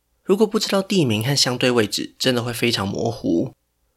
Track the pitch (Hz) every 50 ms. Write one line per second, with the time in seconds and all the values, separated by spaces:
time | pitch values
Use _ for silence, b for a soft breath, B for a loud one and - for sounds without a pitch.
0 | _ _ _ _ _ - 190 202 220 208 - 214 - - 208 196 190 - 208 185
1 | 151 123 107 104 110 135 143 135 - 135 123 120 135 127 123 120 107 101 - 76
2 | - - _ - - 131 123 120 113 123 117 - - 120 113 110 98 98 - 76
3 | - 117 123 - - - 85 85 117 131 - _ _ _ _ _ _ _ _